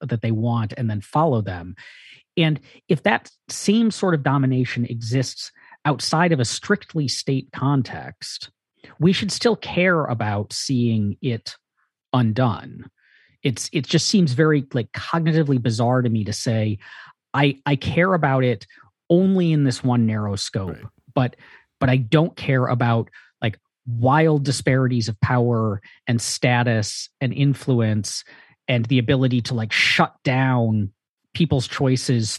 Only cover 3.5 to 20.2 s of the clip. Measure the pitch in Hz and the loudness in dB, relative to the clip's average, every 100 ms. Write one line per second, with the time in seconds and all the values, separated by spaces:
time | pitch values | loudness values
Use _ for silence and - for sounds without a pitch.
3.5 | - - 214 226 - 190 160 135 139 131 | -8 0 2 2 0 0 0 2 2 2
4.5 | 127 123 - 117 117 113 127 135 - - | 0 0 -2 -4 -6 -4 -2 -2 -8 -18
5.5 | _ - - 147 135 - 160 175 160 120 | _ -20 -8 -4 -2 0 2 2 2 0
6.5 | - - 202 - 165 143 - - 135 - | -4 -2 -2 -2 -4 -4 -4 -4 -4 -4
7.5 | - 135 143 123 - 65 - - - - | -4 0 0 -2 -6 -14 -16 -16 -16 -18
8.5 | _ _ _ - - 160 196 208 - 240 | _ _ _ -16 0 2 2 -2 -2 0
9.5 | 220 - - 180 170 143 117 107 104 101 | -2 -4 0 2 2 0 -2 -2 -4 -4
10.5 | - - 131 120 113 101 98 131 113 - | -8 -4 0 2 0 -2 -4 -4 -4 -8
11.5 | - _ _ _ _ _ 127 117 107 127 | -20 _ _ _ _ _ 0 0 2 0
12.5 | 101 - - - _ _ _ _ _ 143 | -2 -10 -18 -20 _ _ _ _ _ -6
13.5 | 113 - 160 127 165 - 214 170 123 156 | -4 -6 -6 -2 -2 2 2 2 2 2
14.5 | 151 127 131 110 - - 170 160 160 147 | 2 0 -4 -6 -8 -6 -2 0 2 2
15.5 | 131 117 110 120 127 123 110 104 107 - | 2 0 0 2 2 2 0 -2 -4 -2
16.5 | 113 107 104 - - - - _ 135 143 | 0 0 -4 -10 -20 -20 -20 _ 0 2
17.5 | 135 - 143 - - 180 180 147 135 127 | 0 -2 -2 0 0 2 2 2 2 2
18.5 | 110 - - _ _ - 175 190 190 170 | 0 -6 -20 _ _ 0 2 4 4 2
19.5 | 156 139 117 127 123 113 107 | 2 2 0 0 2 2 0